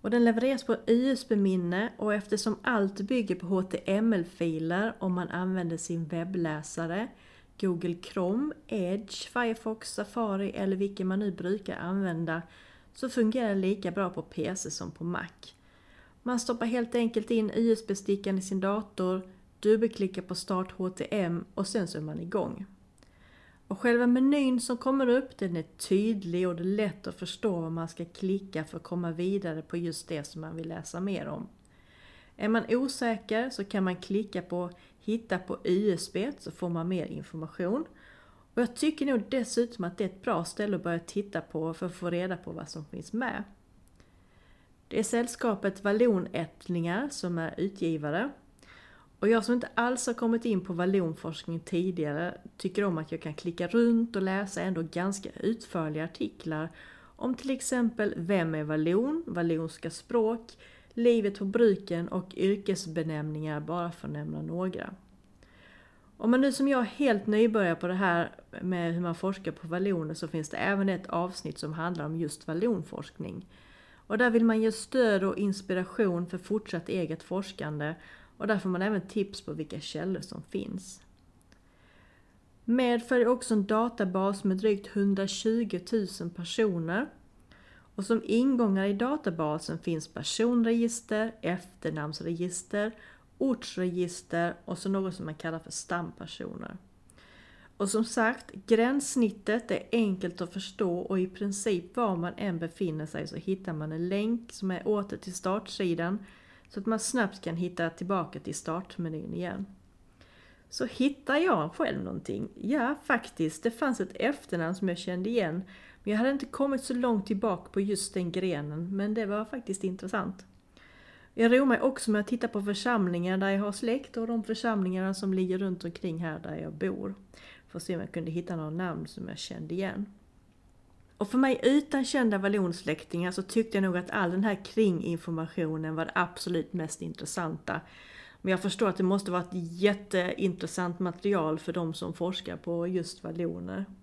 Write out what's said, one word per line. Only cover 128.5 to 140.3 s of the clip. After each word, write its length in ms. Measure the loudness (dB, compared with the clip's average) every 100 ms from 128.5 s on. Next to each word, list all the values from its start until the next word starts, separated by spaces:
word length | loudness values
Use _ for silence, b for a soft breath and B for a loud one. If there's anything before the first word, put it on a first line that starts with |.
| -4
några 140 | -4
namn 360 | -4 -4 -4 -8
som 220 | -10 -10
jag 100 | -8
kände 360 | -10 -10 -6
igen. 320 | -4 -4 -4 -6 -8 -20 -20 _ _ -20 -20 -20 -20 -20 -6
Och 100 | 0
för 80 | 4
mig 220 | 4 6
utan 420 | 6 6 4 0
kända 340 | 2 4 4 4
vallonsläktingar 920 | 2 2 2 0 -2 -4 -4 -2 -2
så 120 | -2
tyckte 340 | 0 2 2 2
jag 60 |
nog 140 | 2 2
att 140 | 0
all 200 | 0 2
den 140 | 2
här 200 | 2 0
kringinformationen 1300 | -2 4 4 4 0 -4 -2 -4 -4 -2 -2 -2 -2
var 100 | -2
det 80 | -2
absolut 580 | 0 -2 -2 -2 -2 0
mest 300 | -4 -4 -6
intressanta. 800 | -8 -8 -8 -4 -4 -4 -4 -6 -6 B B B B B
Men 80 | 0
jag 100 | 0
förstår 260 | 0 2 2
att 80 | 4
det 60 |
måste 280 | 4 4 2
vara 120 | -2
ett 60 | -2
jätteintressant 1500 | -6 -6 2 2 2 0 0 2